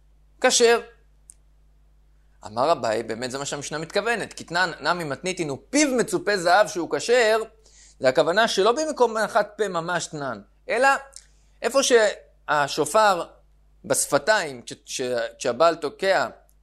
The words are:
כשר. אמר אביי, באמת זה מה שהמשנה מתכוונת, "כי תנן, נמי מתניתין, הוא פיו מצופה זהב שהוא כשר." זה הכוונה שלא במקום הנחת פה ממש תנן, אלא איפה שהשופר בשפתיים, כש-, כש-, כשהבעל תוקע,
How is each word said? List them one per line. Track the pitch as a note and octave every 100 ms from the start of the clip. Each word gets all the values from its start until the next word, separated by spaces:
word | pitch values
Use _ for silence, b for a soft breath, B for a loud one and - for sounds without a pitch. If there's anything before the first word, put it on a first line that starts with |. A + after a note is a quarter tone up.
| _ _ _ _
כשר. | D#3+ - A#3 A#3 A#3 _ _ _ _ _ _ _ _ _ _ _ _ _ _ _ G#2
אמר | A2 C#3+
אביי, | D#3+ A#2+ A2
באמת | A2+ A2+ B2+
זה | C#3
מה |
שהמשנה | C#3 D3 C#3 D3+
מתכוונת, | D#3+ G3+ G#3+ A3+ C#3+
"כי | -
תנן, | - E3+ F3+ C#3
נמי | D3 F3
מתניתין, | D#3 C3+ F3+ F#3 D#3
הוא | C3 -
פיו | C#4+ D4
מצופה | B3 C#3+ F3 F3+ G#3
זהב | E3+ F#3 G3
שהוא | F3+ D#3+ D3
כשר." | - B3 A3 A3+ A3 _ b b b -
זה | C3
הכוונה | C3 D#3 G3 A3+
שלא | G3 G3+
במקום | B3 D#4 C4+ A#3 G#3+
הנחת | G3+ G#3+ G#3 -
פה | G3+
ממש | E3+ E3+ F3 -
תנן, | D3+ C3+ G#2+ - _ -
אלא | A3 C4+ C4+ - - B B B B
איפה | A#3 C4+
שהשופר | C4+ A#3 G#3 - - _ - D3 C#3 - D3 G#3+ G#3+ F3 - - _ _ _ _
בשפתיים, | - C#3 - C#3+ G#3+ G#3+ D#3 B2+
כש-, | - C#3
כש-, | - - B2+ A#2+ A2+ -
כשהבעל | C3 A#2+ E3
תוקע, | D#3+ C#3+ - F#3+ E3+ A#2 - _ _